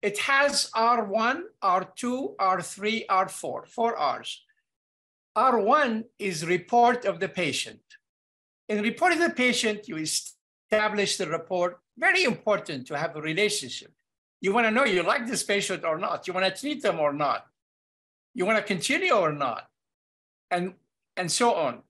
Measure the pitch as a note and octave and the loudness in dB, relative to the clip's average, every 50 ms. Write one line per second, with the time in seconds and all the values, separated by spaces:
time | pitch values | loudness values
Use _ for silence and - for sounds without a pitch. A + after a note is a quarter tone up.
0 | - G#3 G3+ - - - C#4 C#4 C#4 C#4+ C#4+ - - - - A3+ A3+ A#3 A#3+ A#3 | -2 -2 -2 -2 -2 2 2 4 4 4 2 0 -4 -2 0 2 4 4 4 2
1 | G#3+ G3 F#3+ A3 A3 A#3 C4+ E4 F4+ - _ _ - G3 F3+ F#3 F#3 F#3 - - | 0 -2 0 0 0 0 0 -2 -6 -14 _ _ 0 2 2 2 0 -4 -10 -8
2 | - A#3+ B3 B3+ C#4 G4 - - G3+ F#3+ F#3 F#3 E3+ - - F#3+ G3 G#3+ A3 A3+ | -6 -4 -4 -4 -4 -8 -4 0 0 2 2 0 -2 -8 -10 -6 -4 -2 -2 -2
3 | - - G3+ F#3 F#3+ F#3 - - - D3+ B2 A#2+ - - - - A3+ A#3 A3+ - | -2 0 2 2 2 0 -4 -10 -8 -8 -8 -8 -10 -12 -4 -2 0 0 0 0
4 | D3 C#3 A#2+ A2 - - - - _ _ _ _ _ _ _ _ _ _ _ _ | 0 0 -2 -2 -6 -12 -14 -14 _ _ _ _ _ _ _ _ _ _ _ _
5 | _ _ _ _ _ _ _ G#3+ A#3 C4+ B3 A3+ G3 G3+ B3+ D4+ D4 B3+ A3+ A3 | _ _ _ _ _ _ _ 2 4 4 4 4 4 4 4 4 4 2 0 -4
6 | A3 - _ _ G3+ G3 F3+ D#3 E3+ E3 F3+ F3+ F3+ - - A#3+ A#3+ A#3+ A#3+ A#3+ | -4 -8 _ _ -6 -4 -4 -4 0 0 0 0 0 2 4 6 6 6 4 4
7 | A#3 G#3+ F3+ E3 G3 F3+ - - F3 D3+ B2 - - A2+ G#2+ - _ _ - - | 0 -4 -2 -2 -4 -6 -2 -2 -2 -2 -2 -4 -6 -6 -10 -20 _ _ -20 -20
8 | _ _ _ _ _ _ _ _ _ _ _ _ _ _ G#3+ G#3 G#3+ A#3 A3+ - | _ _ _ _ _ _ _ _ _ _ _ _ _ _ -4 -2 -2 -2 -2 2
9 | E4 F#4 E4+ D#4+ E4+ E4+ E4+ - B3 B3 A#3+ B3 - A3 G#3+ G3+ - - - D#3 | 2 2 4 4 2 0 2 2 2 2 2 2 0 0 -2 -2 -6 -10 -8 -6
10 | D#3 D3+ - - - - - _ _ _ _ _ _ _ - G#3+ G#3+ G#3+ G#3 G#3 | -4 -4 -4 -4 -6 -8 -18 _ _ _ _ _ _ _ 0 2 2 2 0 0
11 | G3+ F#3 - - G3 D#3 D#3+ E3 E3 - F#3+ F3+ F3 F3+ F3 - _ _ _ - | 0 0 0 -2 -2 -2 -4 -6 -4 -4 -2 0 0 -2 -2 -6 _ _ _ -2
12 | C#4 F#4+ F#4 F#4 F#4 C4+ G3+ - - - G#3 F#3 - - D#3+ C3 B2 - D#3 C#3 | 0 2 2 2 2 0 -2 -2 0 0 0 0 0 -6 -8 -10 -8 -8 -6 -4
13 | D#3 E3 - D#3 D3+ D#3+ D#3 E3+ B2+ B2+ - - - B2 - - - - _ _ | -4 -4 -6 -6 -6 -4 0 0 0 0 0 -2 -6 -8 -10 -12 -14 -16 _ _
14 | _ _ _ _ _ _ _ _ - F#3 G3 A#3+ A#3+ A3 A3 A3+ C#4 B3 F#3+ F3+ | _ _ _ _ _ _ _ _ -2 0 2 4 2 4 4 2 2 2 2 2
15 | E3+ F3 A#3 C#4+ A#3 A3+ C4 F3+ - - G#3 G3+ F#3+ - F#3+ E3 - E3 D#3 D#3 | 2 2 0 0 0 -4 -4 -4 -2 0 -2 -2 0 -2 -4 -4 -2 -4 -2 -2
16 | F#3+ G#3+ F3 F3 - - F3 F3+ F#3+ F#3+ F#3 - - C#4+ D4+ - - G#3+ F3 E3 | -2 -4 -6 -6 -6 -6 -2 0 0 0 -2 -2 -6 -6 -6 -2 0 -2 0 2
17 | D3+ D3 C#3+ D3 D3+ C#3 A#2 G2+ - _ _ _ _ _ _ _ _ _ _ _ | 0 0 0 0 0 0 0 -2 -4 _ _ _ _ _ _ _ _ _ _ _
18 | _ _ _ _ _ _ _ - F3+ G3 A3 G#3+ G3+ - G3+ F3 - - C4+ E4 | _ _ _ _ _ _ _ -4 0 2 2 0 0 0 -4 -2 0 -2 -2 0
19 | F#4+ F#4 C#4 A3 F3 D#3 D3+ C#3+ C#3+ B2+ A2+ - - _ _ _ _ _ _ _ | 2 2 4 4 4 2 0 0 -2 -4 -4 -6 -10 _ _ _ _ _ _ _
20 | _ _ _ _ _ _ _ _ _ _ F#3 F3 F3 F#3+ F3+ _ _ _ _ _ | _ _ _ _ _ _ _ _ _ _ -2 -2 -2 -4 -8 _ _ _ _ _
21 | _ _ _ - F#3 E3+ D#3 - B3 A#3 A3 F3 D#3 C3+ A#2+ B2+ - _ | _ _ _ -6 -4 -2 0 2 4 4 4 2 0 -2 -2 -6 -14 _